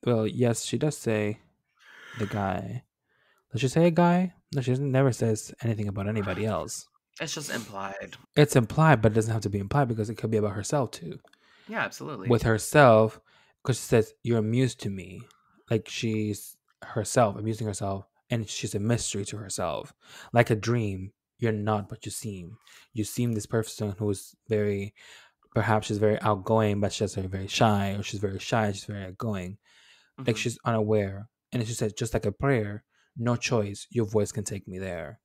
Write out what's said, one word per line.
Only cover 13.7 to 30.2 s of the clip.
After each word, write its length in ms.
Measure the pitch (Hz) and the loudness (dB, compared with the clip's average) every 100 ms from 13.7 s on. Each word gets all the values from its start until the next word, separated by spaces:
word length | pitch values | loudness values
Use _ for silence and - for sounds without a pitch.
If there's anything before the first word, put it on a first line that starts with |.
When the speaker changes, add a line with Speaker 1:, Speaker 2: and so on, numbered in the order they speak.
| 123 | -4
Speaker 1:
she 60 | |
says, 300 | - 120 107 _ | 2 2 2 _
"You're 160 | 120 117 | 0 0
amused 400 | 110 120 131 - | 2 2 2 0
to 80 | 107 | -8
me." 320 | 98 92 98 - _ _ _ _ | -8 -12 -16 -18 _ _ _ _
Like, 180 | 110 - | -2 -2
she's 680 | - 113 110 107 101 - - _ _ | -6 -2 0 -2 -4 -8 -20 _ _
herself, 520 | - - 104 - 113 98 | -8 -6 0 4 2 2
amusing 300 | 107 110 110 | -4 -4 -4
herself, 400 | 98 98 98 92 _ _ | -4 -4 -6 -8 _ _
and 200 | 120 107 | -4 -4
she's 260 | - 110 104 | -8 -6 -4
a 40 | |
mystery 460 | 107 117 - 104 98 | 0 -2 -2 -6 -6
to 120 | 107 | -10
herself. 560 | 101 - 90 60 - _ _ - - | -10 -6 -4 -6 -10 _ _ -20 -2
Like 160 | 117 120 | 2 4
a 40 | 110 | 2
dream, 580 | 98 120 107 95 95 _ _ _ | 0 0 -2 -4 -10 _ _ _
you're 120 | 117 | -2
not 380 | 110 104 107 101 | -2 0 0 -2
what 140 | - - | -12 -12
you 60 | |
seem. 480 | - 113 95 85 113 _ - _ | -10 -10 -10 -12 -16 _ -20 _
You 100 | 113 104 | -6 -6
seem 280 | - 120 | -2 0
this 120 | 110 - | -2 -2
person 440 | 117 110 - 107 | -2 -2 -4 -6
who's 420 | 92 104 98 - _ _ | -2 -2 -2 -6 _ _
very, 460 | 107 104 101 101 _ - - - _ _ - | 0 2 -2 -4 _ -20 -20 -20 _ _ -2
perhaps 320 | 107 110 101 | 2 2 2
she's 120 | 107 | 2
very 200 | 107 107 | 2 2
outgoing, 580 | 110 104 95 110 107 104 | 2 0 2 2 4 2
but 120 | 101 | -2
she's 220 | - 101 - | 0 -4 -2
very, 120 | 95 | -6
very 200 | 95 98 | -6 -6
shy, 460 | - 117 104 98 98 | 2 4 4 0 -4
or 80 | |
she's 160 | 98 104 | -6 -4
very 180 | 98 95 | -4 -6
shy, 320 | - 120 107 | -2 0 0
she's 120 | 98 - | -2 -8
very 200 | 104 95 | -10 -10
outgoing. 540 | 92 117 101 90 101 _ _ _ _ _ - | -8 -6 -4 -6 -12 _ _ _ _ _ -8